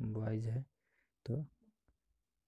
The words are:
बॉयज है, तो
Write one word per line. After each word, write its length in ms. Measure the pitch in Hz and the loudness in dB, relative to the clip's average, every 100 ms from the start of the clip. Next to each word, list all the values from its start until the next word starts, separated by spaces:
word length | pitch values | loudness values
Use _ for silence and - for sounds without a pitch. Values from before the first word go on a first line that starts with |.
बॉयज 440 | 117 110 110 110 113 | -2 0 2 0 0
है, 200 | 117 135 _ _ _ _ _ - | -2 -4 _ _ _ _ _ -2
तो 200 | 123 147 - - _ _ _ _ _ _ _ | -2 -2 -10 -20 _ _ _ _ _ _ _